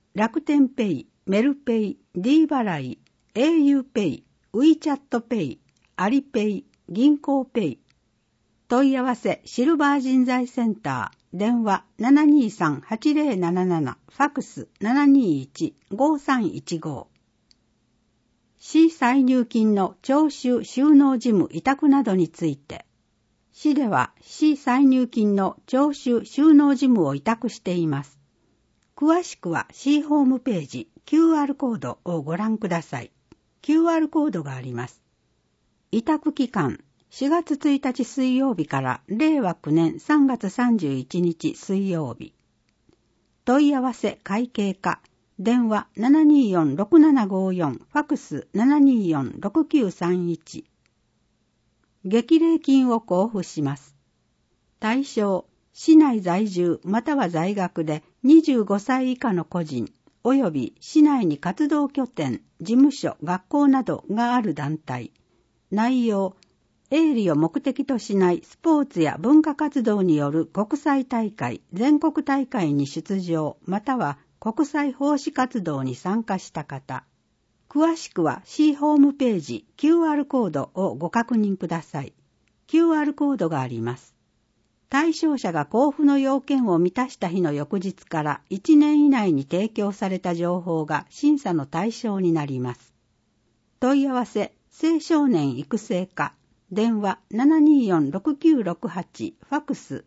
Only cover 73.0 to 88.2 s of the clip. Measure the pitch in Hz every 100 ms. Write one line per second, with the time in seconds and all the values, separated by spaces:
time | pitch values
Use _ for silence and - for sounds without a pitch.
73 | 160 196 175 160 151 - - 196 208 254
74 | 147 143 _ _ 220 226 302 302 285 254
75 | 277 285 302 277 254 240 170 139 131 123
76 | 185 220 226 190 - 160 147 135 - 131
77 | - _ _ _ _ _ _ 285 330 330
78 | - - 156 156 - - 302 285 294 302
79 | 285 277 254 196 139 113 - _ 294 339
80 | 330 294 285 269 196 147 - - 190 123
81 | 170 233 233 233 208 190 170 165 - 147
82 | - - _ _ _ _ _ 320 330 311
83 | 294 294 285 254 165 151 127 117 117 127
84 | _ _ _ _ _ _ _ _ _ 269
85 | 330 311 320 269 190 165 143 220 285 277
86 | 285 277 269 269 269 269 226 165 180 240
87 | 254 - 180 185 165 147 147 202 190 -
88 | _ 160